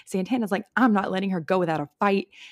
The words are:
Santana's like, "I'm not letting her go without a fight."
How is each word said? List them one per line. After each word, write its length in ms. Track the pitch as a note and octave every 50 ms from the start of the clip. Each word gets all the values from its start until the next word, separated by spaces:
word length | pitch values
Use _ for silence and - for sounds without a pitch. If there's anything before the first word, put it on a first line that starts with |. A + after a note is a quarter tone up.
| -
Santana's 460 | - - F#3+ F#3 - B3 B3 A3+ F#3
like, 120 | G3 F3+ - _ - G#3
"I'm 160 | B3+ B3 G#3
not 180 | G3 G3 F3
letting 200 | F#3 F#3+ G3 G3
her 100 | F#3 F3
go 180 | D#3 - F#3 F#3+
without 220 | F3+ E3 D#3 D3+
a 80 | D3 - _ -
fight." 300 | G#3 G3+ G3 G3 - - - - - -